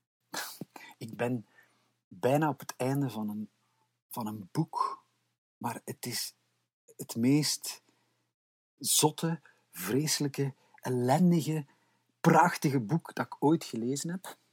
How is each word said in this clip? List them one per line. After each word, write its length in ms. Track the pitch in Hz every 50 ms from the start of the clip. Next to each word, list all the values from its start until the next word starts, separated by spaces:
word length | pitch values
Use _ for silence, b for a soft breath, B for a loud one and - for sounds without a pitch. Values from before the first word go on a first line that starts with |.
| _ _ _ _ _ _ - - - - - - - - B B B B B _
Ik 180 | - 110 110
ben 300 | 104 120 123 127 113 - b b b b b b b b b b b _ _
bijna 400 | - 90 - 123 139 151 160 151
op 120 | 135 -
het 140 | - - -
einde 340 | - 127 131 135 - 139 127
van 180 | 107 110 107 104
een, 200 | 104 107 107 - _ _ _ _ _ _ _ _ _ _ _ _
van 180 | - 123 113
een 220 | 107 107 107 135 -
boek, 520 | - 151 165 - - - - - - - _ _ _ _ _ _ _ _ _ _ _
maar 240 | _ - 117 120 - -
het 220 | - 135 - -
is 280 | 127 113 - - - - _ _ _ _ _ _ _ _ _ _ - -
het 200 | - - - -
meest 640 | 117 117 131 143 151 139 - - - - - - - _ _ _ _ _ _ _ _ _ _ _ _ _ _ _ _ _ _ _ _
zotte, 600 | - - - - 151 156 151 - 170 165 165 - b b b b b _
vreselijke, 840 | - - 180 104 117 143 156 151 - - 147 139 - 147 139 135 - b b b b
ellendige, 920 | b - 131 127 123 120 127 139 180 185 175 175 165 - 156 156 156 143 - _ _ _ _ _ _ _ _ _ _
prachtige 600 | - 185 151 - - 208 - - - 147 131 135
boek 340 | 110 101 156 165 - - -
dat 120 | - 127
ik 100 | - - -
ooit 260 | 143 147 165 151 -
gelezen 460 | - - 113 113 123 139 139 - 165
heb. 280 | 175 185 - - - - _ _